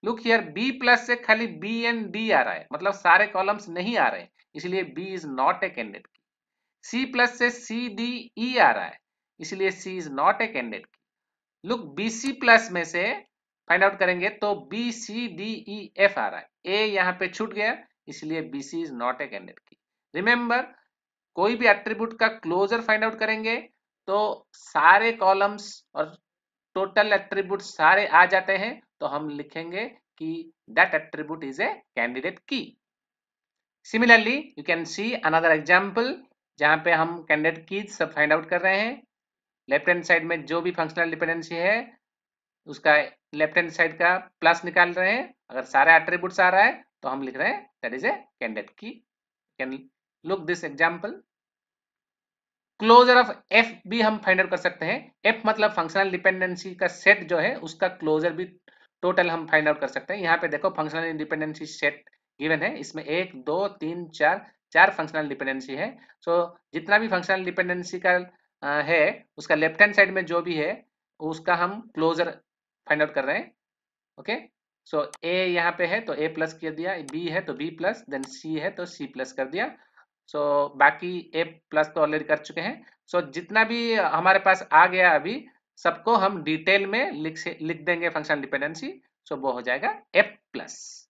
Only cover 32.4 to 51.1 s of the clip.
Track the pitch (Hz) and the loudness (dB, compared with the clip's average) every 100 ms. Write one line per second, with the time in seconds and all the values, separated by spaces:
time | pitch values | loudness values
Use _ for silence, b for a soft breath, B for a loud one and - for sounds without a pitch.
32.4 | _ 269 - _ _ _ _ _ _ _ | _ -8 -8 _ _ _ _ _ _ _
33.4 | _ _ _ _ - 220 240 233 214 269 | _ _ _ _ -4 0 6 6 6 -4
34.4 | 311 - 151 170 156 - 214 - 160 160 | -6 -12 -4 -2 -2 -6 -6 -2 2 2
35.4 | 165 156 151 180 196 196 247 359 - _ | 4 2 4 4 4 -2 -2 -4 -12 _
36.4 | _ _ 147 160 160 165 165 170 160 151 | _ _ 2 2 2 2 2 -4 -2 0
37.4 | 156 160 160 196 202 - 160 - 151 156 | 0 -4 -8 -8 -8 -6 -6 0 2 2
38.4 | 160 175 185 190 220 277 _ _ _ _ | 0 -2 0 0 -2 -6 _ _ _ _
39.4 | _ _ - 143 147 175 165 170 165 170 | _ _ -2 -2 0 -2 2 0 2 -6
40.4 | 139 165 170 175 156 160 170 160 165 165 | -4 -4 -4 -4 -4 -2 -4 -2 -4 -4
41.4 | 160 170 180 220 262 _ _ _ _ _ | -6 -2 0 0 -4 _ _ _ _ _
42.4 | _ _ - 143 160 151 135 _ _ 151 | _ _ -18 -2 4 4 4 _ _ -2
43.4 | 156 165 170 160 165 160 175 185 - _ | 0 2 0 0 -2 2 2 2 -4 _
44.4 | 160 170 214 180 175 175 185 233 349 _ | 2 2 0 2 2 2 0 0 -4 _
45.4 | _ 127 - 135 147 165 160 175 180 180 | _ -10 -2 4 8 6 6 -4 -4 2
46.4 | 180 185 220 - _ _ 135 139 131 127 | 4 6 4 2 _ _ -8 -6 -6 -2
47.4 | 185 403 - _ - 123 214 403 - _ | -2 -2 -10 _ -8 -4 -4 -4 -8 _
48.4 | 117 110 - _ 214 - _ _ _ _ | -8 -8 -12 _ -18 -18 _ _ _ _
49.4 | _ _ 131 135 131 _ _ _ 160 190 | _ _ -10 -10 -14 _ _ _ -6 -6
50.4 | 156 175 156 139 165 175 - | -4 -6 -6 0 0 0 -10